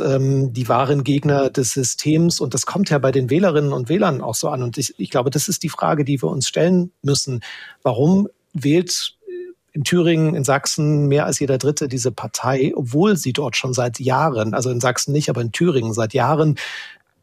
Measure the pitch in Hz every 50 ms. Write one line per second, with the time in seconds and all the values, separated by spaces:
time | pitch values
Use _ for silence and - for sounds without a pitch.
0 | - 147 135 135 135 135 139 135 135 135 113 123 123 113 123 120 135 123 147 143
1 | 131 123 139 147 - 151 143 139 135 131 - - 131 - - 139 131 - - -
2 | - 151 151 160 170 170 165 - 151 131 - 135 - - - 180 196 - 156 143
3 | 127 135 135 139 127 117 135 170 202 185 151 151 147 143 139 131 127 113 156 202
4 | 208 180 147 123 - - 113 - - 143 151 131 127 120 110 - 135 - - -
5 | 190 - - 135 120 139 127 151 - - 180 - - 160 - - - 160 160 147
6 | 147 127 143 131 - 160 - 135 120 - - 156 156 175 185 180 175 180 - _
7 | - 139 143 - - - 127 120 - - - - - - - - - 139 117 110
8 | 139 160 190 196 208 202 - _ _ _ - 160 117 143 147 175 185 180 - -
9 | - - - _ _ 415 359 359 359 359 349 - _ _ _ 156 135 - - 180
10 | 165 165 170 160 160 156 165 165 135 143 135 139 - - - - 151 147 151 147
11 | 147 143 139 147 147 - 139 - 151 135 135 131 - 139 147 - 156 135 123 131
12 | 117 127 113 - - 113 - - - 123 135 135 131 123 - - 139 120 120 147
13 | 180 214 208 156 - - 123 - 147 123 - - - 131 127 120 123 123 117 -
14 | 120 127 127 135 156 160 135 110 107 110 107 - 120 127 123 120 123 127 120 -
15 | - - 143 151 147 - 135 120 120 117 - - 170 175 143 135 113 113 107 110
16 | 113 107 - 131 117 127 156 147 160 156 147 - - - - - - - - -
17 | _ _ _ _